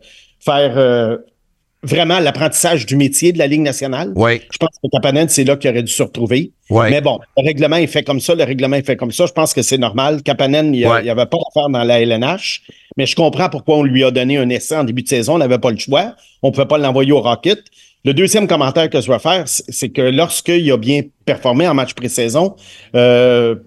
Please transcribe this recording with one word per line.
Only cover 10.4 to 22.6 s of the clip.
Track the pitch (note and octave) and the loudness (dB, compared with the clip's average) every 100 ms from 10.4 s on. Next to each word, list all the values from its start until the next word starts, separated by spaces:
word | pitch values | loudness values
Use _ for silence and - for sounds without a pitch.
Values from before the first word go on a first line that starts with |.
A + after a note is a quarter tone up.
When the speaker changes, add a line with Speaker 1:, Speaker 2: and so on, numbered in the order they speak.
| C#3 D3 D#3 | 0 2 0
Speaker 1:
il | C3 | 2
a, | A#2 | 2
Speaker 2:
Ouais. | A#2 | 2
Speaker 1:
il | A#2 | 0
avait | A#2 | -2
pas | A#2 - | 0 -2
à | - | -2
faire | D3+ C#3+ | 0 0
dans | B2 | 0
la | A#2+ A#2+ | 2 2
L | A#2 | 2
N | A2+ | 0
H, | B2+ F#3 - - - - - - | -2 -4 -6 -10 -14 -20 -10 -4
mais | C3 | -2
je | |
comprends | - D#3 B2+ F3+ | 0 0 0 -2
pourquoi | C#3+ - D3+ | -2 0 2
on | |
lui | C#3+ B2+ | 2 2
a | C3 | 2
donné | B2+ B2 C#3+ | 2 0 0
un | B2 | 0
essai | B2 - D#3 | -2 -4 -4
en | |
début | B2+ B2 | -2 -4
de | - | -2
saison. | B2+ A2 E3 | -2 0 0
On | |
n'avait | C3 B2 | 2 2
pas | B2 | 0
le | G#2+ | -2
choix. | - C#3 A3 - _ _ | -2 -2 -2 -8 _ _
On | C3+ | -2
pouvait | C#3 B2+ | 0 0
pas | D3+ | 0
l'envoyer | C#3 C3 C3+ | 2 2 2
au | C#3+ | 2
Rocket. | A2+ A2+ E3+ G#3 - _ _ _ | 2 -2 -2 -4 -6 _ _ _
Le | C3+ | -2
deuxième | C#3 F#3+ G#3+ G3+ | 0 2 2 2
commentaire | D#3+ C3+ E3 D#3+ | 0 0 0 0
que | C#3 | 0
je | A2+ | 0
vais | A#2+ | 0
faire, | D#3+ F#3 C#3+ | 0 -2 -2
c'est, | - - | -8 -8
c'est | - B2+ | -8 -6
que | - | -2
lorsqu'il | B2+ C3+ E3 - - F3 D3+ | 0 2 0 -2 0 0 2
a | B2 | 0
bien | A2+ C#3+ C#3+ _ | 0 -2 -4 _
performé | - - B2 B2 F3 | -4 -2 0 0 2
en | |
match | C#3 B2 | 0 -2
pré-saison, | - B2+ - A#2 C#3 F#3+ - | -6 -8 -4 -2 0 -2 -4